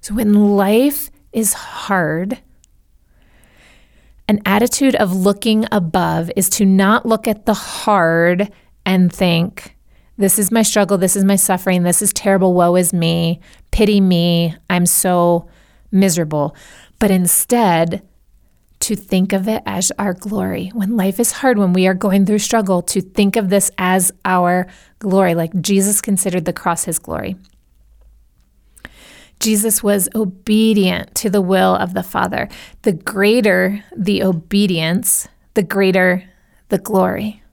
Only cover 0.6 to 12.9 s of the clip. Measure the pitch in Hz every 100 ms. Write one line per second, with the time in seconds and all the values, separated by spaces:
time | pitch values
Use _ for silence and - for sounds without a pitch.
0.6 | 196 214 277 285 - - _ - 214 -
1.6 | - - - 190 156 160 190 247 _ _
2.6 | _ _ _ _ _ _ _ _ _ _
3.6 | _ _ _ _ _ _ - 208 190 202
4.6 | 240 - 269 240 202 185 185 196 226 214
5.6 | - 208 170 185 170 165 170 - 180 -
6.6 | 196 190 196 226 233 220 220 214 - 202
7.6 | - - - 202 165 165 170 180 202 -
8.6 | _ _ - 185 180 - 185 170 165 -
9.6 | - _ _ _ _ - - - 190 226
10.6 | 214 214 202 202 185 196 190 196 - 180
11.6 | 190 180 175 175 202 - 208 196 185 180
12.6 | 175 180 175